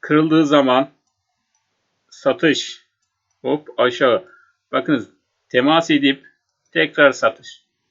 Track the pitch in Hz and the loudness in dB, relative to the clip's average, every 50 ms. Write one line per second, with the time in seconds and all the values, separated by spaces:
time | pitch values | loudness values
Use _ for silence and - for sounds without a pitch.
0 | - - 151 151 160 160 156 160 160 143 151 147 139 131 127 127 139 - _ _ | -4 0 0 0 0 2 2 2 2 2 2 2 2 2 2 0 0 -2 _ _
1 | _ _ _ _ _ _ _ _ _ _ _ _ _ _ _ _ _ _ _ _ | _ _ _ _ _ _ _ _ _ _ _ _ _ _ _ _ _ _ _ _
2 | _ _ - - - 139 131 - - 160 139 - - - - - _ _ _ _ | _ _ -20 -6 -4 -4 -2 0 0 0 0 0 -4 -12 -14 -18 _ _ _ _
3 | _ _ _ _ _ _ _ _ _ 127 139 151 - - - - 120 123 123 - | _ _ _ _ _ _ _ _ _ -6 -6 -6 -6 -12 -4 -2 -2 -2 0 0
4 | 147 131 113 101 - - - _ _ _ _ _ _ _ - 135 135 - 156 127 | 0 2 2 0 -2 -8 -20 _ _ _ _ _ _ _ -6 -6 -2 -2 -2 -4
5 | 104 - _ _ _ _ _ _ _ _ - 127 123 143 156 165 165 - 160 143 | -4 -8 _ _ _ _ _ _ _ _ -2 0 0 2 0 0 0 0 -2 0
6 | 139 139 139 139 _ - _ _ _ _ _ _ _ _ _ 170 160 151 - - | 0 0 -2 -2 _ -20 _ _ _ _ _ _ _ _ _ -4 -4 -4 0 2
7 | 147 139 127 - - 113 - - - - - _ _ _ _ _ _ _ | 2 2 2 2 -4 -4 -4 -4 -20 -20 -20 _ _ _ _ _ _ _